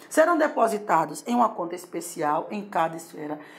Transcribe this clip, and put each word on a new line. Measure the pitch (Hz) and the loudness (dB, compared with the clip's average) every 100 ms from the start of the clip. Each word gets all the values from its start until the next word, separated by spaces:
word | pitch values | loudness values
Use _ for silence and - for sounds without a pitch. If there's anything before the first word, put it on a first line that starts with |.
| - | -2
serão | 302 330 330 | 4 4 4
depositados | 294 262 226 208 208 165 156 151 - | 2 2 2 0 2 2 2 -6 -2
em | |
uma | 240 226 | 2 2
conta | - 170 | 0 -8
especial | 180 - 170 170 175 147 160 165 | -8 -10 -10 -10 -4 0 0 -2
em | 208 | -8
cada | 196 175 165 165 | -4 -2 -2 -2
esfera | - - 151 151 - | -14 -12 -8 -8 -10